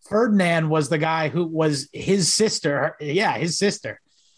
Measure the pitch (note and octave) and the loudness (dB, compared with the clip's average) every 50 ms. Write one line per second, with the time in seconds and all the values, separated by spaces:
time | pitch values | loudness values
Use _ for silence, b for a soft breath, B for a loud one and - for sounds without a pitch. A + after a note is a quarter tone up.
0 | - - G3+ G#3+ A#3+ A3 G#3 G3 F3+ E3+ E3+ E3 D#3+ D#3 D#3 D#3 C#3+ B2+ E3+ D3+ | -8 -2 0 2 2 4 4 4 4 4 2 2 2 2 2 0 0 0 0 0
1 | D#3+ D#3+ D#3+ D#3+ D#3 D3 - F3 F3 E3 E3 D#3 D#3 D#3 D3 C3+ C3+ - - - | 0 0 0 0 -2 -2 -2 -2 -4 -2 0 0 0 0 0 -2 -6 -10 -12 -6
2 | - D3 G3 G3 E3 - - - A3 G#3 G#3 - - D3 C#3+ B2+ C#3 D#3 - - | -2 0 2 2 2 2 2 2 0 0 0 -2 -2 -2 0 0 -2 -2 -4 -6
3 | D3+ D3 D3 F#3+ A3 F3 B2 A2 D3 F3 D3+ - G3 G3+ - - - A2 G2+ - | -6 -4 -2 0 0 0 -2 -2 -2 -4 -2 0 0 -2 -2 -4 -8 -12 -12 -14
4 | _ b b b b b b | _ b b b b b b